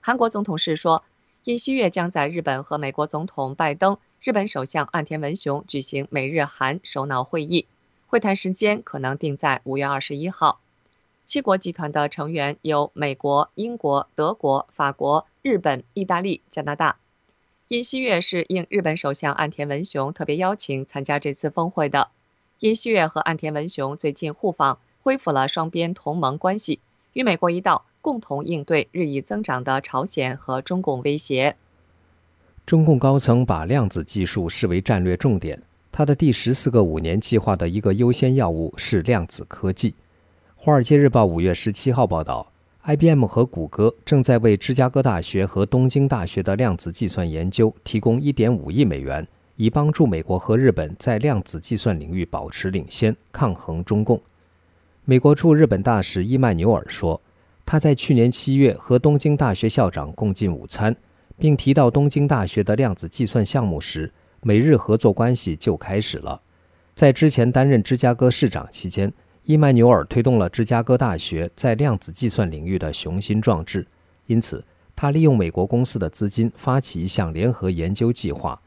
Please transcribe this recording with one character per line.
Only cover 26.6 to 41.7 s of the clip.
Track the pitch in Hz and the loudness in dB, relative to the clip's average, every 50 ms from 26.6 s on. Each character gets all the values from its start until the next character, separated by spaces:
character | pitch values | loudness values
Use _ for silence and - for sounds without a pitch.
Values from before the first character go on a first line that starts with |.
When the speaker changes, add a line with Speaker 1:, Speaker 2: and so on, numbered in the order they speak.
Speaker 1:
系， | - - 156 - _ _ _ _ _ _ _ | -4 -6 -8 -8 _ _ _ _ _ _ _
与 | 254 254 | -4 -2
美 | 226 180 | 0 0
国 | 165 - 175 | 0 0 -2
一 | 170 180 | -2 0
道 | 185 190 165 - _ _ _ _ | 0 0 0 0 _ _ _ _
共 | _ 320 277 226 | _ -6 -6 -6
同 | - _ 143 143 147 | -6 _ -8 -6 -6
应 | - 170 156 139 | -4 -6 -6 -4
对 | - 170 151 135 _ _ | 0 0 0 0 _ _
日 | 170 180 | -6 -4
益 | 151 139 139 | -4 -4 -6
增 | 131 - 208 208 214 | -6 -6 -8 -8 -6
长 | - 139 127 123 | -4 -6 -6 -2
的 | 135 131 135 | -2 -4 -4
朝 | 135 - - 131 147 | -4 -4 -4 -4 -6
鲜 | 196 - - 135 127 131 | -4 -4 -4 -4 -4 -6
和 | 135 - - 131 131 131 | -8 -8 -6 -6 -6 -6
中 | - 180 180 | -4 -6 -4
共 | 185 - 139 127 123 | -2 -4 -4 -4 -2
威 | 143 143 151 | -4 -4 -4
胁。 | - - 139 127 131 147 - _ _ _ _ _ _ _ _ _ _ _ _ _ _ _ _ _ _ _ _ - _ | -4 -4 -2 0 0 0 -2 _ _ _ _ _ _ _ _ _ _ _ _ _ _ _ _ _ _ _ _ -20 _
Speaker 2:
中 | - - 160 160 | 0 2 4 4
共 | 156 156 127 | 4 4 4
高 | 120 135 139 139 | 4 2 2 2
层 | - - 117 120 127 | 4 4 2 2 2
把 | - 98 80 78 | 0 -2 -4 -2
量 | 87 123 143 120 95 | -2 0 0 0 0
子 | - 90 80 | -2 -6 -8
技 | - - 104 92 | -6 -4 -2 -2
术 | 85 - 107 90 82 | -2 -2 -4 -4 -4
视 | - - - 95 | -4 -2 -2 0
为 | 87 92 | 0 -2
战 | 95 - 123 95 90 | 0 0 0 2 2
略 | 92 90 | 0 -2
重 | 90 - 139 110 | 0 0 0 0
点， | 90 - 82 73 - - _ _ _ _ _ | 0 -2 -6 -10 -10 -14 _ _ _ _ _
它 | - - 151 | -2 -2 2
的 | 143 143 | 2 2
第 | - 165 151 | 2 4 2
十 | 117 - - 117 127 | 2 2 2 2 2
四 | - - 139 | 2 2 2
个 | 117 117 101 | 4 4 4
五 | 85 78 80 | 4 2 -2
年 | 80 80 85 104 | -2 -2 -2 0
计 | 113 - - | 0 2 2
划 | 110 - - 101 | 2 2 2 0
的 | 90 87 85 | 0 0 -2
一 | 87 104 | -2 0
个 | 104 104 98 | 0 0 2
优 | 101 120 120 123 | 2 2 2 2
先 | - - 127 127 | 2 2 2 2
要 | 135 120 87 | 2 2 0
务 | 82 80 82 78 - | 0 -2 -4 -6 -6
是 | - - - - 95 82 | -4 -4 0 0 0 2
量 | 123 123 104 85 | 2 0 0 0
子 | 82 - - - _ | -4 -8 -12 -12 _
科 | - - - 95 92 | -14 -6 -4 -4 -2
技。 | - - 113 - _ _ _ _ _ _ _ _ _ _ _ _ | 0 -2 -2 -4 _ _ _ _ _ _ _ _ _ _ _ _
《华 | _ - - 151 | _ 2 4 4
尔 | 139 120 | 4 4
街 | - 151 | 6 6
日 | 143 143 135 | 6 6 6
报》 | 117 127 110 | 6 6 4
五 | 95 82 82 | 4 2 2
月 | 87 92 87 | 2 2 0
十 | - - 110 | 0 -2 -2